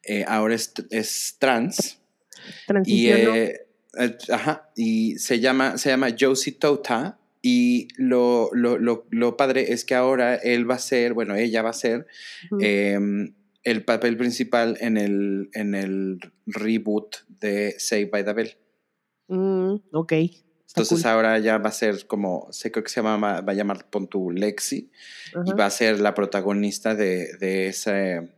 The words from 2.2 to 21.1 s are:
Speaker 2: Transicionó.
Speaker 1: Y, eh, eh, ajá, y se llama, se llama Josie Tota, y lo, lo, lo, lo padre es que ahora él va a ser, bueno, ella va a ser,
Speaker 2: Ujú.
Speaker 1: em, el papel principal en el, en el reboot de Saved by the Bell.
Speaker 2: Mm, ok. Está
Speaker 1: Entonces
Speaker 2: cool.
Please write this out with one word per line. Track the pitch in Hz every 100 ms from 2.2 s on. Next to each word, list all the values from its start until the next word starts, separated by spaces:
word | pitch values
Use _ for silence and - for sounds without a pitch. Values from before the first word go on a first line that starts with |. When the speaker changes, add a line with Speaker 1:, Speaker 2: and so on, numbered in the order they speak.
| _ - - - -
Speaker 2:
Transicionó. | 202 190 214 233 208 - 113
Speaker 1:
Y, |
eh, | 95 - - _ _ -
eh, | 123 110 -
ajá, | 113 131 156 - -
y | 113 113 110 -
se | - 120
llama, | 131 131 131 127
se | 147
llama | 131 135 117
Josie | 135 131 -
Tota, | - 151 139 - 120 165 - _ _
y | 123 123 123 123 123 -
lo, | 127 123 123 120 113
lo, | 120 120 110
lo, | 117 117 -
lo | 117 120 113
padre | 135 131 110
es | 120
que | - 127
ahora | 127 131 123 123
él | 123 120 120
va | 127
a |
ser, | - 127 120
bueno, | 117 104
ella | 101 117 113
va | 113
a |
ser, | 113 120 120 - - - - 175
Speaker 2:
Ujú. | 202
Speaker 1:
em, | 104 101 101 101 101 101 101 _ _ _
el | 120 110
papel | - 113 120 113
principal | 123 120 123 120 117 -
en | 117 110
el, | 101 101 101 98 98
en | 107 104
el | 98 98 95 95 92 - _ -
reboot | 104 107 113 104 104 107 - _ -
de | 107 101 104 -
Saved | - 104 101
by | 104
the | 98
Bell. | 107 110 - _ _ _ _ _ _ _
Speaker 2:
Mm, | 185 190 190 185 208 _
ok. | 156 165
Está | 160 170 - _ _ _ -
Speaker 1:
Entonces | 107 113
Speaker 2:
cool. | 123